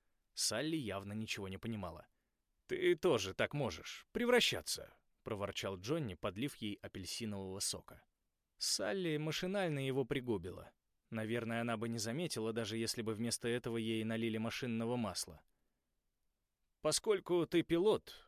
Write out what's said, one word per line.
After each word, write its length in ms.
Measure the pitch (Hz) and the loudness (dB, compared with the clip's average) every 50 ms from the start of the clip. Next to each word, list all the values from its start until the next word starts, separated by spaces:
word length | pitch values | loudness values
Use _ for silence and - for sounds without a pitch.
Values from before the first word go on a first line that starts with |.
| _ _ _ _ _ _ - | _ _ _ _ _ _ -6
Салли 440 | - - - 110 110 139 156 165 165 | -2 -2 0 0 0 0 0 0 0
явно 360 | 135 104 92 98 98 101 101 | -2 -2 -2 -4 -4 -4 -4
ничего 340 | 107 110 107 - - 101 95 | -4 -4 -4 -4 -4 -4 -6
не 100 | 95 95 | -6 -6
понимала. 500 | - 117 113 107 95 87 82 80 - - _ _ _ _ _ _ _ _ _ _ _ - | -4 -4 -4 -4 -4 -6 -8 -10 -14 -18 _ _ _ _ _ _ _ _ _ _ _ -4
«Ты 280 | - - - 175 180 | -2 2 4 4 4
тоже 380 | 165 - 185 151 113 95 98 95 | 6 4 4 4 4 2 0 0
так 200 | - 117 101 - | 0 0 0 0
можешь 540 | 147 143 110 - - - - - - - _ - | 0 0 0 -2 -4 -8 -12 -12 -14 -12 _ -4
превращаться», 840 | 220 240 240 247 240 - - - 95 - - - - - - - _ _ _ _ _ - | -2 2 6 6 6 6 4 2 0 -2 -4 -6 -6 -8 -12 -18 _ _ _ _ _ -6
проворчал 540 | - 110 101 101 98 95 - - 101 98 92 | -6 -4 -2 -2 -4 -4 -2 -4 -4 -4 -4
Джонни, 360 | 90 107 151 170 156 113 90 | -2 -2 -2 0 0 -2 -4
подлив 420 | - - 110 92 101 123 147 - | -4 -4 -4 -2 -2 -4 -4 -4
ей 200 | - - 104 101 - | -4 -6 -6 -6 -6
апельсинового 800 | - 104 - 98 92 87 - - 117 107 104 98 95 95 95 98 | -8 -10 -10 -8 -8 -6 -6 -4 -4 -4 -4 -4 -6 -6 -6 -4
сока. 420 | - - - - - - - - - _ _ _ _ _ _ _ _ _ _ - | -2 -2 -4 -4 -8 -12 -20 -20 -20 _ _ _ _ _ _ _ _ _ _ -4
Салли 600 | - - - - 202 - 202 196 185 170 151 147 | -2 0 0 2 2 0 0 0 2 0 0 0
машинально 680 | 151 156 151 - - 185 190 202 190 175 151 139 135 | 0 0 -2 0 0 0 0 2 2 2 0 0 0
его 200 | 135 131 131 135 | 0 2 2 2
пригубила. 640 | 117 139 135 123 123 113 98 85 92 87 92 85 - - _ _ _ _ _ _ - | 2 0 -2 2 2 0 0 0 -4 -8 -10 -12 -16 -20 _ _ _ _ _ _ -8
Наверное, 500 | - 113 110 107 113 120 113 110 117 117 | -6 -4 -2 0 0 0 0 0 0 0
она 160 | 117 120 117 | 0 0 0
бы 140 | 110 107 117 | 0 0 -2
не 100 | 117 113 | -2 -2
заметила, 540 | 107 113 113 147 180 156 - 117 110 110 113 | -2 -2 -2 -2 -2 -2 -2 -2 -2 -2 0
даже 240 | 113 117 101 113 113 | 0 -2 -2 0 0
если 240 | 113 110 - - | 0 0 0 -2
бы 120 | 113 107 110 | -2 -2 0
вместо 360 | 101 117 117 110 - - 120 | 0 0 0 0 0 0 0
этого 260 | 117 123 117 120 113 | 0 0 0 0 -2
ей 300 | 117 113 110 113 110 110 | 0 0 2 2 2 2
налили 320 | 110 113 113 113 117 110 110 | 0 0 0 0 0 0 0
машинного 580 | 110 117 - - - 123 113 113 113 113 123 | 0 -2 -2 -2 -2 -2 0 0 0 0 0
масла. 460 | 123 117 101 90 - - - 85 82 - _ _ _ _ _ _ _ _ _ _ _ _ _ _ _ _ _ _ _ _ _ _ _ _ _ _ _ | 0 0 0 -2 -4 -6 -8 -8 -18 -20 _ _ _ _ _ _ _ _ _ _ _ _ _ _ _ _ _ _ _ _ _ _ _ _ _ _ _
«Поскольку 640 | - 151 156 - - 226 214 190 - - 175 175 165 | 0 2 2 2 4 4 2 4 4 2 4 4 4
ты 180 | - - 175 156 | 4 4 2 4
пилот, 600 | - 165 170 180 214 202 120 - - - - - | 4 4 4 6 6 6 4 2 -4 -18 -18 -18